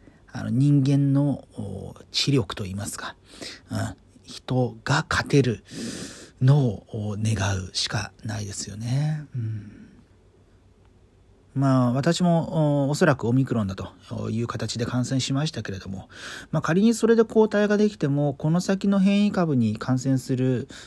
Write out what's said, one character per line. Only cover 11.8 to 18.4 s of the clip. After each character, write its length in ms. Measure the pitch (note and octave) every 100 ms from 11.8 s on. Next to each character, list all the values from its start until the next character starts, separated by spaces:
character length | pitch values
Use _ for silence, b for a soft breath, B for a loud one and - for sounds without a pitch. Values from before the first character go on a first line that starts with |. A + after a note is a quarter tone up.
| B2
あ、 40 |
私 280 | B2+ E3+ E3+
も、 600 | F3+ E3+ - F3 D3+ C#3+
お、 60 | C3+
お 40 |
そ 120 | D3 F3+
ら 100 | C#3
く 100 | A2
オ 60 |
ミ 140 | C3 C3
ク 80 |
ロ 100 | A#2+
ン 20 | G2
だ 80 |
と 560 | F#2+ F#2 - - A2 G#2+
い 120 | A2
う 40 | A#2
形 320 | A2+ A2 A2
で 60 |
感 220 | A2+ B2+ B2
染 120 | C3+
し 140 | -
ま 140 | C#3 D#3
し 40 |
た 120 | -
け 100 | G#2
れ 60 | F#2+
ど 100 | -
も、 220 | G2 - B B B B
ま 80 | D#3+
あ、 40 |
仮 200 | - E3+
に 100 | A3
そ 140 | A3+ A3
れ 100 | A3+
で 80 |
抗 240 | A3+ A3+ G#3+
体 180 | G3+ G#3
が 120 | G#3
で 100 | G#3+
き 80 | G#3
て 100 | D3
も、 280 | C#3+ D3
こ 160 | C#3